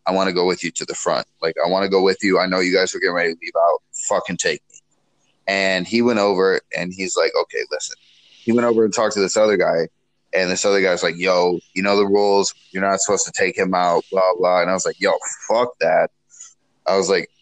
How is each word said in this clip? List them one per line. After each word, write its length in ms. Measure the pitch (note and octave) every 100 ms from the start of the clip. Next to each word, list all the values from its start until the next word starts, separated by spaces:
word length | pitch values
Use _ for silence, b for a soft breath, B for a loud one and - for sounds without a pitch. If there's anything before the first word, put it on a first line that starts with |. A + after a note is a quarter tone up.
| -
I 60 |
wanna 220 | F#2+ F#2+
go 120 | F2+ F2+
with 180 | F2
you 80 | E2+
to 140 | - -
the 80 | -
front. 300 | - C#2 - -
Like, 140 | E2 D#2+
I 40 | E2
wanna 200 | F#2+ G2
go 120 | F#2+
with 200 | F#2+ F#2+
you. 160 | G#2 F#2
I 60 | F#2
know 140 | F#2
you 140 | F2+
guys 200 | F#2 F#2
are 60 | F#2
getting 160 | F2+ F2
ready 180 | E2+
to 60 | E2
leave 120 | E2+ E2
out. 240 | E2+ - _ - -
Fucking 280 | G2+ - -
take 240 | F#2 - _ - _ _ _ _ _ _ -
and 400 | G2 F#2+ F#2 F2+
he 140 | A2+
went 180 | A#2+ A2+
over 420 | G2+ F#2 F#2+ F#2 - -
and 180 | F2
he's 220 | F#2 F#2+ F2
like, 140 | E2 -
"Okay, 200 | F2 - -
listen." 240 | - - - _ _ _ -
He 80 | -
went 140 | A#2+ A#2+
over 180 | A2+ A2
and 80 |
talked 200 | G2 A2 G2
to 40 |
this 180 | F#2 A2
other 200 | G#2+ G2+
guy. 300 | D#2+ E2 D#2+ _ _ _ _
And 160 | F2+ F2+
this 140 | F2+
other 180 | G#2 G2+
guy's 220 | F#2+ E2+
like, 140 | E2+ E2
"Yo, 420 | F#2 F2+ F2+ F2+ -
you 100 | F#2
know 140 | G2 G2+
the 80 | G2+
rules. 460 | G2+ G#2 G2+ G2 - _
You're 120 | F#2
not 160 | G2 F#2+
supposed 240 | - G2 -
to 60 |
take 240 | - F#2+ -
him 160 | F#2+
out, 320 | F#2 F2+ E2+ -
blah, 220 | F#2+ F#2 F2+
blah." 240 | F2+ F2+
And 80 | F2
I 40 |
was 120 | F#2 F2+
like, 140 | -
"Yo, 120 | F#2+ E2 - - -
fuck 280 | A2+ - -
that." 300 | - E3+ - _ _ B B _ _ _ -
I 80 | F#2+
was 140 | F2+
like, 200 | F#2+ - _